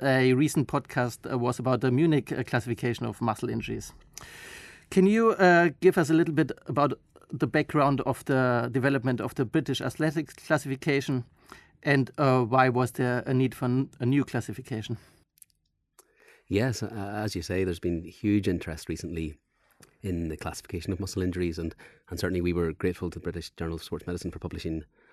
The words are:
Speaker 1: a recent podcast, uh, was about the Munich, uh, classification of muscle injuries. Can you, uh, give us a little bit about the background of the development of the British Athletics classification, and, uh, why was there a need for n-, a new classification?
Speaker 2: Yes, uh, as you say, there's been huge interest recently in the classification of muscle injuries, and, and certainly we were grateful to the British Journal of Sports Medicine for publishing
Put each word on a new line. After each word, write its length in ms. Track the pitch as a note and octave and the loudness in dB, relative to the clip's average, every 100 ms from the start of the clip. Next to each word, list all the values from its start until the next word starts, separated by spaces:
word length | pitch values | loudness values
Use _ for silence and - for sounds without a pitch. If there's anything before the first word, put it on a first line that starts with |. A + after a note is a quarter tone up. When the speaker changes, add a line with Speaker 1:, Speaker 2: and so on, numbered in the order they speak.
Speaker 1:
a 320 | C#3 C3 B2+ | 2 4 4
recent 340 | B2+ D3 D#3 C3+ | 4 2 0 0
podcast, 640 | C#3+ - - B2 - - | -2 -4 -2 -2 -4 -6
uh, 60 | B2+ | -2
was 200 | A#2+ B2+ | -2 -2
about 220 | B2+ B2 | 0 0
the 100 | C3 | 2
Munich, 400 | B2 E3 D3 - | 2 4 2 0
uh, 120 | D3+ | -4
classification 640 | B2 B2 A#2+ A2+ B2 A#2 A#2 | -2 -2 -2 -4 -4 -4 -6
of 160 | G#2 | -4
muscle 260 | A#2+ G#2+ A#2+ | -2 -2 -4
injuries. 460 | A2+ - A2 - - _ - - - - - - - - | -4 -6 -8 -10 -18 _ -20 -20 -18 -18 -18 -20 -20 -4
Can 160 | - F#3+ | 4 4
you, 240 | A3 A3+ | 6 4
uh, 400 | - F#3 E3+ E3+ C#3 | 6 6 8 6 4
give 160 | F3+ F#3 | 4 4
us 140 | D3 | 4
a 20 | |
little 220 | D#3+ E3 | 4 4
bit 180 | D3+ C#3+ - - | 2 0 -2 -6
about 320 | C3 C#3+ B2+ _ - - | 0 0 0 _ -20 -12
the 160 | C#3 C3+ | -4 0
background 560 | D3+ - D3+ C#3 C3+ | 0 0 2 2 2
of 200 | C3+ B2+ - | 0 -2 0
the 420 | C3+ B2+ A#2+ A#2+ | 2 4 2 0
development 480 | B2 C3 C#3 A#2+ B2 | 0 2 2 0 -2
of 120 | G#2+ - | -2 -2
the 100 | B2 | -2
British 340 | D#3+ C3+ C3 | 0 0 -2
Athletics 540 | C3+ - D#3 D#3 D3 | -4 -2 -2 -2 -6
classification, 880 | - - D3+ C#3 C3+ - C#3 B2 C3 A#2+ _ - - _ _ | -8 -2 -2 -2 -6 0 0 0 -4 -4 _ -20 -20 _ _
and, 280 | - C#3 B2 - | 2 2 2 2
uh, 240 | C#3 B2+ | 4 4
why 260 | A#2 C3 C3 | 4 4 4
was 220 | A#2+ B2 | 4 0
there 320 | - B2+ B2 | 0 0 0
a 80 | - | 0
need 220 | C3 C3 | 2 0
for 100 | - | 0
n-, 240 | B2+ B2+ C3+ - | -2 0 -2 -2
a 60 | |
new 200 | B2 C#3+ | 0 2
classification? 760 | C3 B2 - G#2+ B2+ A2 A2 A2+ _ _ _ _ - _ _ _ _ _ _ _ _ _ - | 0 -2 -6 -8 -8 -8 -6 -10 _ _ _ _ -20 _ _ _ _ _ _ _ _ _ -4
Speaker 2:
Yes, 340 | G2 B2+ A2+ | 0 0 -2
uh, 60 | G#2+ A2 G2 G#2 | -6 -8 -8 -6
as 100 | G#2+ | -6
you 60 | F#2+ | -6
say, 240 | D#2 F#2 | -4 -2
there's 160 | F#2 E2 | -2 -2
been 240 | F2 E2+ | -2 -4
huge 420 | E2+ - G#2+ G#2 G2+ | -6 -6 0 2 2
interest 440 | E2+ D#2+ D#2 - | -2 -4 -10 -8
recently 480 | E2 D#2+ E2 D#2 D2+ _ _ _ _ - _ | -8 -8 -6 -6 -8 _ _ _ _ -20 _
in 260 | G2 F2+ E2 | -6 -4 -4
the 80 | D#2 | -6
classification 560 | - D2+ - F2+ - | -8 -10 -10 -10 -6
of 80 | F#2+ | -6
muscle 220 | F#2 G2 | -6 -4
injuries, 360 | F2+ F2 F2 E2 | -2 -2 -4 -4
and, 160 | E2 - - _ - | -6 -8 -18 _ -14
and 100 | - | -6
certainly 220 | F#2 F2+ | -2 0
we 100 | F2 | 0
were 220 | F2 E2+ | 0 0
grateful 340 | D#2+ F#2 F2+ F2 | -2 -4 -2 -6
to 100 | E2 | -8
the 40 | |
British 260 | F2 E2 - | -8 -8 -10
Journal 240 | - E2 E2 | -8 -6 -6
of 60 | |
Sports 240 | - E2 - | -8 -10 -8
Medicine 240 | F2+ F2+ | -8 -8
for 80 | - | -8
publishing 460 | F2 F2 F2 D#2+ - _ _ | -8 -8 -6 -6 -8 _ _